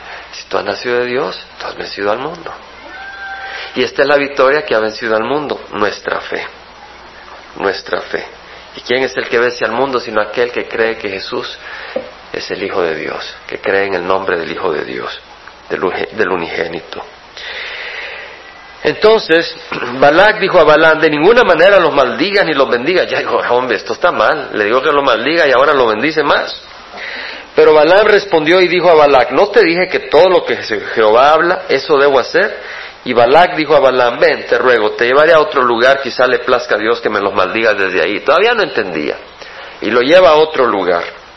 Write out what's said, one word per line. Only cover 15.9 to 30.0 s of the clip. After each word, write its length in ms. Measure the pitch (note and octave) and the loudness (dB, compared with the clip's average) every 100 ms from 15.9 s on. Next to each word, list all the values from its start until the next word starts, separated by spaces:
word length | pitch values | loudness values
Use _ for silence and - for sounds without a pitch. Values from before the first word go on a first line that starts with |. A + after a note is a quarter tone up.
| E2 - | -4 -6
del 180 | G#2+ F#2+ | -4 -2
unigénito? 720 | F#2 E2 - E2+ E2 - - - - - - - - - - - - - - - - - - - - | -2 -4 -6 -6 -8 -12 -16 -16 -18 -20 -18 -14 -12 -12 -12 -12 -12 -12 -14 -16 -18 -20 -20 -20 -6
Entonces, 720 | - D3 G#3+ A3 - E3 E3 - - - | -4 2 2 2 2 0 0 -8 -12 -10
<clears throat> 220 | A#2+ B2+ | -6 2
Balak 400 | C#3+ D#3+ G#3 - | 4 6 4 2
dijo 200 | F#3+ F3 | 2 4
a 40 | |
Balaam, 360 | D3+ D3+ D#3+ D#3 | 4 6 4 4
"De 100 | D#3+ | 2
ninguna 340 | D3+ E3+ A#3+ | 2 4 4
manera 360 | G#3+ D#3+ F#3 G3 | 4 4 6 4
los 140 | E3 | 4
maldigas 520 | C#3 B2 A#2 G3 G3+ E3 | 2 0 0 -2 0 0
ni 80 | |
los 160 | C#3+ - | 0 0
bendigas". 380 | B2 C3+ F3+ A#2 | 0 0 0 0
Ya 120 | C3 | -4
dijo, 180 | A#2 A2+ G2+ | -2 -2 0
"Hombre, 280 | B2 B2+ G2 | 0 0 -4
esto 160 | - | -4
está 180 | A2 F3 | -2 -2
mal, 380 | C3 A2 D3+ - | 2 0 0 -4
le 120 | - G#2 | -2 0
digo 160 | B2 | 0
que 100 | D#3 | 2
lo 120 | C#3+ | 0
maldiga 440 | C#3 A2 B2+ E3 D3+ | 2 0 0 2 2
y 40 | |
ahora 220 | B2 C#3+ | 4 4
lo 140 | C#3+ A#2+ | 4 2
bendice 360 | G#2+ C#3+ D#3 | 0 -2 0
más". 360 | C#3+ - - - - - - - - - - - - - | 0 0 -2 -10 -16 -20 -20 -16 -14 -12 -14 -16 -4 4
Pero 200 | D#3 D3+ | 6 6
Balaam 320 | D3+ F#3+ G#3+ | 6 4 4
respondió 520 | G3+ G3 E3 D3+ F#3 | 2 2 0 2 2
y 80 | F3+ | 2
dijo 220 | F3 E3+ | 2 4
a 60 | D#3+ | 6
Balak, 360 | D3 C3+ A#2+ | 6 4 4
"¿No 180 | C3+ G3+ | 2 2
te 140 | A#3+ | 4
dije 240 | F3 E3+ F3+ | 4 2 -2
que 120 | |
todo 280 | - | -4